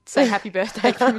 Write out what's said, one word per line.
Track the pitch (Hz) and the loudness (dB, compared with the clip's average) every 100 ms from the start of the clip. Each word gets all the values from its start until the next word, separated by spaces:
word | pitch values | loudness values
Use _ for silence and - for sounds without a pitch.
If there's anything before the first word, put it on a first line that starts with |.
| - | -6
say | - 262 | 0 2
happy | 202 220 | 0 -4
birthday | 185 208 - 240 | -4 -4 -2 -2
from | - 254 | 2 0